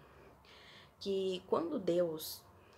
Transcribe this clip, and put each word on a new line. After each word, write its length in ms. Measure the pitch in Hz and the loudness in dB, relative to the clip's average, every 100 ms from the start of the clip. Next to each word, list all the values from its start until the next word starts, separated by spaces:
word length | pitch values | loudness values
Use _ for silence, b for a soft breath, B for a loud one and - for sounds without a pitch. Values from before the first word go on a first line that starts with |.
| - - - - - B B B B - | -18 -20 -20 -20 -20 B B B B -10
que 420 | 202 196 190 185 - | -2 0 0 -2 0
quando 320 | - 330 285 | 0 2 -2
Deus, 640 | 180 175 175 156 - - - - B | 2 2 2 0 -8 -12 -16 -20 B